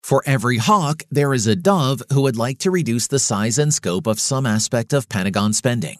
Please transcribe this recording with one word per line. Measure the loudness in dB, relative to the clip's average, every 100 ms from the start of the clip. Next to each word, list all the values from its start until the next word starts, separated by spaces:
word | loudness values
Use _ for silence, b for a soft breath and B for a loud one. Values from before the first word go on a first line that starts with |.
For | 2 0 2
every | 0 0 0
hawk, | 2 2 2 -4 -4
there | 0 2
is | 2 0
a | 2
dove | 2 2 0 -2 -2
who | 0
would | 0 0
like | -4 -2
to | 0
reduce | 0 0 -2 0
the | -2
size | 0 0 0 0
and | 0
scope | 0 -2 -2 -2
of | -2
some | -2 -2
aspect | 0 0 0 -2 0
of | -2 -2
Pentagon | -4 -2 0 0
spending. | 0 0 -2 -4